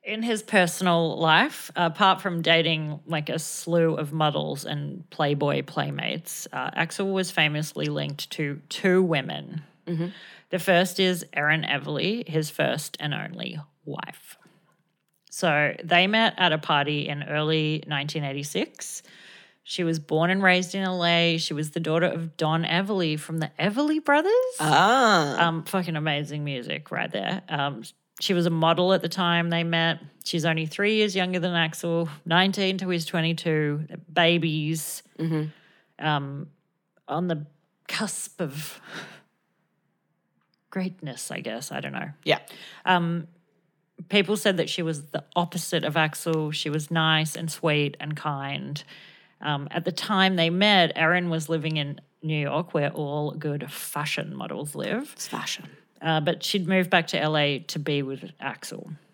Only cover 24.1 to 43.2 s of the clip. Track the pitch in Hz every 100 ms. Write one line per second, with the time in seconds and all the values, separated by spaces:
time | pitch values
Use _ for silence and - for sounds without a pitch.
24.1 | 294 349 480 508 508 151 147 190 262 233
25.1 | 190 143 131 170 165 156 190 180 160 156
26.1 | 147 147 151 147 135 120 - 151 - -
27.1 | 104 95 190 - 151 143 117 - _ _
28.1 | - - 180 170 165 165 170 180 190 175
29.1 | 175 175 170 170 170 170 165 165 160 -
30.1 | _ - 175 160 160 156 - 202 220 214
31.1 | 190 180 180 180 170 160 165 175 165 165
32.1 | 147 - 165 190 190 190 190 185 175 160
33.1 | 170 160 165 170 156 151 147 151 - -
34.1 | 160 170 170 165 156 151 160 - - _
35.1 | - 165 156 156 - _ _ _ - 156
36.1 | 147 139 139 147 _ _ _ _ _ -
37.1 | 147 180 160 147 _ _ _ - - 214
38.1 | - - - 160 143 147 - - - -
39.1 | - _ _ _ _ _ _ _ _ _
40.1 | _ _ _ _ _ _ 190 185 180 151
41.1 | 117 - - - 113 139 135 139 - -
42.1 | 147 - - - - - - - 180 170
43.1 | 170